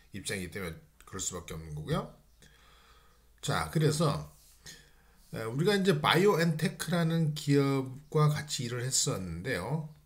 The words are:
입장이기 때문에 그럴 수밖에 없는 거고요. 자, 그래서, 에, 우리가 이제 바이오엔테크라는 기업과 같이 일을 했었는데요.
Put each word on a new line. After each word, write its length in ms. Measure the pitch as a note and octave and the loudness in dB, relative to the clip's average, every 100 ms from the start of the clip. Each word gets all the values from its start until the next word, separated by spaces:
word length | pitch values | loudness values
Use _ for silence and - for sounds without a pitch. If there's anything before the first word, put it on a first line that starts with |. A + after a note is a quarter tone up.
| _ | _
입장이기 360 | G#2 - G#2 F2 | -12 -8 -6 -6
때문에 260 | G2+ F2+ D#2 - _ - | -8 -10 -10 -16 _ -14
그럴 140 | G2 | -10
수밖에 340 | - F2+ - | -8 -8 -10
없는 220 | E2 D#2+ D2+ | -12 -10 -10
거고요. 420 | D2+ F3 - - _ _ - _ _ - _ - _ _ _ _ | -4 -4 -4 -14 _ _ -20 _ _ -20 _ -20 _ _ _ _
자, 260 | - G2+ - | -4 -4 -2
그래서, 640 | D#3 D#3 D3+ D#3+ E2 D2 - - _ - - - _ _ _ _ A2+ | 0 0 2 0 -2 -8 -18 -20 _ -20 -20 -20 _ _ _ _ -8
에, 80 | |
우리가 320 | A2+ B2+ F3+ G3+ | -4 -2 2 4
이제 260 | F#3+ D3+ | 4 4
바이오엔테크라는 1300 | A#2+ C#3 G3+ D#3+ E3+ D#3 D3+ - - F3 E3 E3 D#3 D3 | 4 6 6 6 2 2 -2 -4 -2 0 2 2 0 0
기업과 920 | C#3+ C#3+ C#3 C#3 B2+ - - D#3 D3+ | 2 4 4 2 -2 -8 -2 4 4
같이 340 | D3 - - | 4 -2 -6
일을 200 | A#2+ A#2+ | -4 -6
했었는데요. 1080 | B2+ - - G#2+ F#2 E2 G#2+ G2+ G2 D#3+ D3 - | -2 0 0 -2 -4 -6 -4 -4 -2 -4 -6 -14